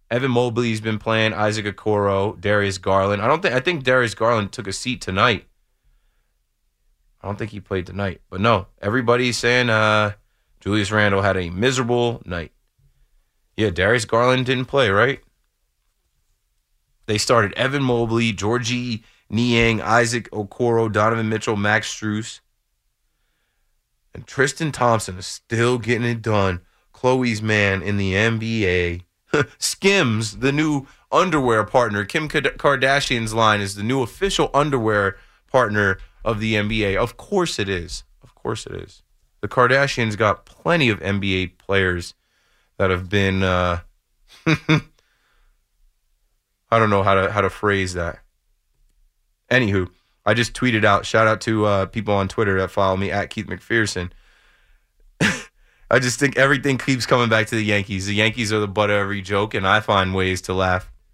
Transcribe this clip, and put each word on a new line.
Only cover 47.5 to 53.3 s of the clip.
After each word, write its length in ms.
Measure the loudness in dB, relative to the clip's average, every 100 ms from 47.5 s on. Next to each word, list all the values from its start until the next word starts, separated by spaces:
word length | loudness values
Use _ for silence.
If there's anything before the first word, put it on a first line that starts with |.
| 0 0 0 -2 -4
that. 240 | -6 -8 _ _ _ _ _ _ _ _ _ _ _ _ -2
Anywho, 380 | 0 2 0 -2 _ _ _ 0
I 80 |
just 200 | 0 0
tweeted 300 | 0 0 2
out, 220 | 4 2 2
shout 220 | 2 4
out 140 | 2
to, 240 | -2 0 2
uh, 200 | 0 -2
people 260 | -4 -2
on 140 | 0 0
Twitter 300 | -2 -2 0
that 120 | -2
follow 260 | 0 0 0
me, 140 | -2
at 180 | -4
Keith 160 | -6